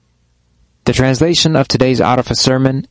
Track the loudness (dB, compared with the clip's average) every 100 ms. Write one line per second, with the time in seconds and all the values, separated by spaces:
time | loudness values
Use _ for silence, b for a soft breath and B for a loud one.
0 | _ _ _ _ _ _ _ _ -4 0
1 | 0 0 0 0 0 0 0 0 0 2
2 | 2 0 -2 -2 0 0 0 -2 -6